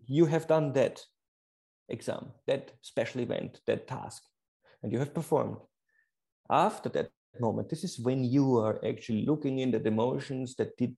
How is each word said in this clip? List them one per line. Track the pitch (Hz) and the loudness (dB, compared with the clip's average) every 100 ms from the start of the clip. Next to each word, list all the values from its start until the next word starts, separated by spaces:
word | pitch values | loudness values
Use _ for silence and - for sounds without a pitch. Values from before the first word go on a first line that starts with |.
| - | -2
you | 139 165 | 4 6
have | 160 156 | 4 4
done | 160 147 | 4 4
that | 131 120 - - _ _ _ _ _ _ _ - | 4 2 0 -20 _ _ _ _ _ _ _ -10
exam, | 120 - - - - - | -8 -6 -8 -8 -12 -4
that | 135 - - | -4 -4 -20
special | - - 117 131 | -10 -4 -4 -2
event, | 120 - - - - | -2 -4 -6 -8 -2
that | - - | -2 -2
task, | 135 - - _ _ _ _ _ _ | -10 -10 -14 _ _ _ _ _ _
and | 113 | -4
you | 113 | -2
have | 139 | -2
performed, | 170 156 147 110 107 - _ _ _ _ _ _ _ - | -4 0 0 0 -6 -14 _ _ _ _ _ _ _ 0
after | 139 185 214 123 | 2 2 0 -4
that | - - _ _ - | -2 -4 _ _ -4
moment, | 117 107 113 | -2 -2 -4
this | 156 | -6
is | - - | -8 -4
when | 117 131 | -2 0
you | 123 135 135 123 | 2 4 4 4
are | 110 104 | 4 0
actually | 104 - - 110 | -2 -4 -2 -2
looking | 120 151 147 131 | 2 0 0 0
in | 131 | 0
the | 113 110 | 0 2
emotions | 110 120 139 131 131 127 - | 2 2 0 -4 -6 -6 -2
that | 113 - | -4 0
did | 123 | -4